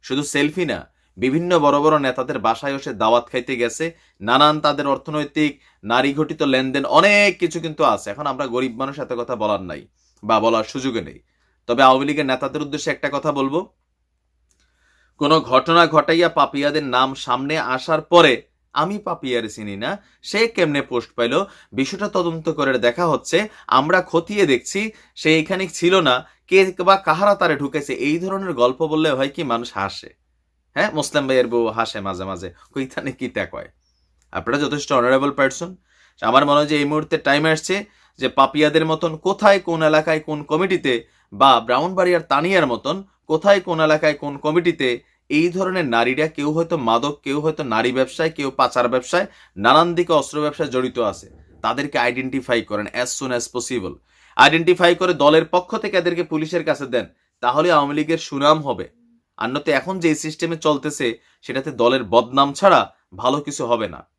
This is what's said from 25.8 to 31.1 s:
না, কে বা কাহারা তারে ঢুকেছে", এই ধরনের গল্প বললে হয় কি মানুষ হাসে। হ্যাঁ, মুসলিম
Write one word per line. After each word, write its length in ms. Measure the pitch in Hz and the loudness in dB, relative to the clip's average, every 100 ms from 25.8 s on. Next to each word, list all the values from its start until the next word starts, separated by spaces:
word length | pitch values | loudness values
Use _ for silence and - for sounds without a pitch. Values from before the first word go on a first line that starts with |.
| 175 190 | 2 4
না, 240 | 156 127 - _ _ | 4 0 -4 _ _
কে 260 | 190 190 185 | 4 4 2
বা 160 | 175 226 | 2 2
কাহারা 400 | - 160 208 196 | 2 0 2 2
তারে 200 | 175 143 | 2 0
ঢুকেছে", 380 | 139 147 143 | -2 -6 -6
এই 260 | 135 139 160 | -4 -2 -2
ধরনের 340 | 185 190 190 | -2 -6 -6
গল্প 340 | 135 123 131 160 | 2 0 2 -2
বললে 240 | 156 156 | 0 0
হয় 180 | 131 139 | 0 -2
কি 140 | 135 | -4
মানুষ 300 | 147 117 120 | -4 -4 -4
হাসে। 360 | - 98 - - _ _ _ _ _ _ | -6 -6 -8 -18 _ _ _ _ _ _
হ্যাঁ, 180 | - 208 | -4 -2
মুসলিম 360 | 151 139 | -2 -2